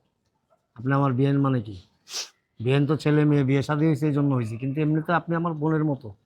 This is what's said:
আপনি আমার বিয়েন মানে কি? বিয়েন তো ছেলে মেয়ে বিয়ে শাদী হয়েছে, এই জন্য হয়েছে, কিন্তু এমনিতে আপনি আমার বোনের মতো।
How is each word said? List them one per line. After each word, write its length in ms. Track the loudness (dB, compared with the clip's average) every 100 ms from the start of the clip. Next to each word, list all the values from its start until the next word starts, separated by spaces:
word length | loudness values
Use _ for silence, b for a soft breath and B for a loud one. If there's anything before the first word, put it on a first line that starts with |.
| _ _ _ _ _ _ _ -8
আপনি 160 | -2
আমার 180 | 0 2
বিয়েন 240 | 2 2 2
মানে 200 | 2 0
কি? 160 | -4 -12 -18 _ -14 B B _ _ -6
বিয়েন 260 | 0 2 2
তো 80 | 0
ছেলে 280 | 2 2
মেয়ে 200 | 4 4
বিয়ে 180 | 2 0
শাদী 220 | 0 0 2
হয়েছে, 200 | 2 0
এই 80 |
জন্য 160 | 0 0
হয়েছে, 220 | 0 -2 -6
কিন্তু 240 | -6 -2
এমনিতে 320 | 0 0 0
আপনি 240 | -2 -2 -4
আমার 160 | -4
বোনের 320 | -4 -2 0
মতো। 240 | 0 -2 -8 -18